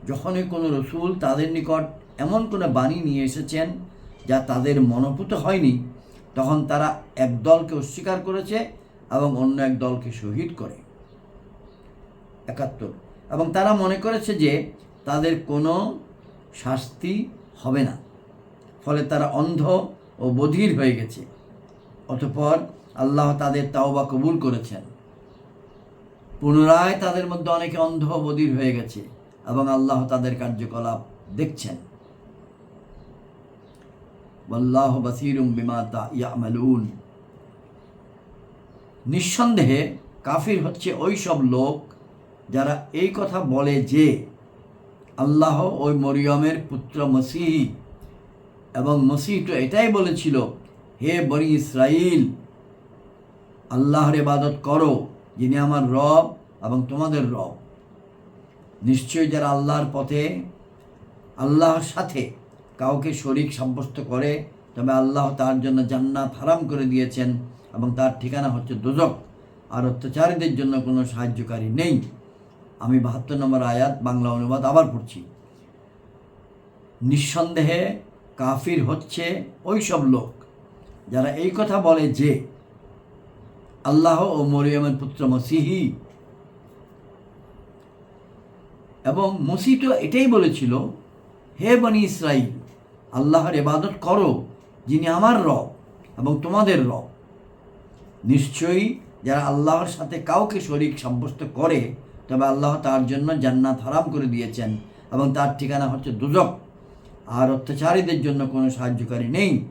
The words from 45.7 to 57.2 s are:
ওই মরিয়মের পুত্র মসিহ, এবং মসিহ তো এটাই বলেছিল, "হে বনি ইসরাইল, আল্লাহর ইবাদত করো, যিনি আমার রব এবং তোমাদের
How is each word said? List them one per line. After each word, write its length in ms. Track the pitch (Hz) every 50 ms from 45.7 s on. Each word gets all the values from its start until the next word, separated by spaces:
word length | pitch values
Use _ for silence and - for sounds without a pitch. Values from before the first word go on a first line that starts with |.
| - -
ওই 140 | 147 147 147
মরিয়মের 600 | 143 139 139 139 143 143 143 143 143 151 156 160 156 156 -
পুত্র 380 | 143 127 - - - 151 147 139
মসিহ, 680 | 131 131 127 - - 165 170 160 160 156 127 104 - - - - - - - - - - - - - - - - - - - - - 123
এবং 280 | 127 143 147 143 135
মসিহ 420 | 131 143 143 - - 202 185 - -
তো 60 | 165
এটাই 380 | 131 131 131 131 208 233 226
বলেছিল, 500 | 208 202 185 175 156 - - 156 143 131 113 104 - - - - - - - - - -
"হে 260 | 120 156 175 170 - 135
বনি 180 | 139 147 160
ইসরাইল, 840 | 156 151 139 123 - - 131 131 139 151 165 180 180 170 147 117 - - - - - - - - - - - - - - - - - - - - - - - - - - - - -
আল্লাহর 460 | 117 127 135 143 147 151 151 147 151
ইবাদত 380 | 151 143 143 143 143 143 147 143 - -
করো, 440 | 143 147 156 160 151 131 - - - - - - - - -
যিনি 200 | 123 127 139 143
আমার 340 | 143 143 147 143 135 127
রব 440 | 127 131 143 147 156 160 165 - - - - - - -
এবং 240 | 98 110 123 127 127 123
তোমাদের 420 | 135 143 156 156 151 147